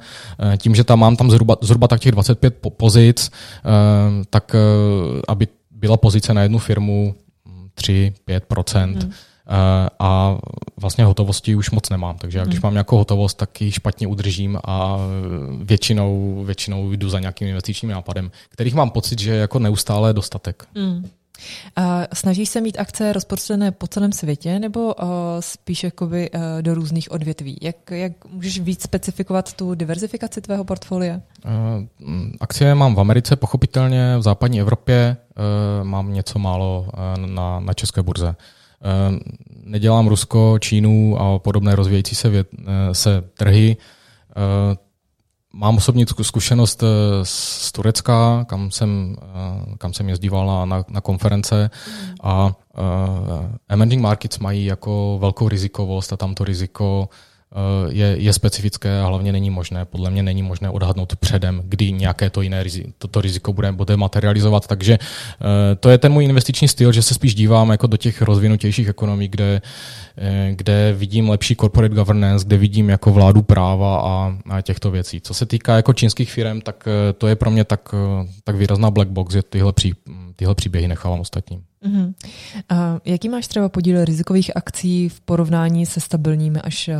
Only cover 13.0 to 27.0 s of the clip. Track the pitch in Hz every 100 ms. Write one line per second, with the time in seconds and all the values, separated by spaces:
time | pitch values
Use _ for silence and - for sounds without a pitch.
13 | 101 101 101 - 101 - 104 - 107 -
14 | 101 98 101 92 98 101 - 95 95 98
15 | 95 95 92 87 67 65 98 107 - 107
16 | 101 98 98 98 98 95 - 98 98 98
17 | 98 95 92 90 101 95 90 101 117 98
18 | 87 90 92 - _ - 123 139 131 113
19 | - 117 101 110 104 - 110 104 - 104
20 | 110 107 - - - 87 - 202 190 175
21 | 185 _ _ _ - - 190 - 180 175
22 | 175 - 196 185 214 233 226 196 202 -
23 | 214 202 - 196 - 208 202 190 180 -
24 | 202 202 156 143 170 190 214 220 226 -
25 | 175 175 170 170 175 - - 175 180 -
26 | 170 175 175 170 165 160 160 165 156 165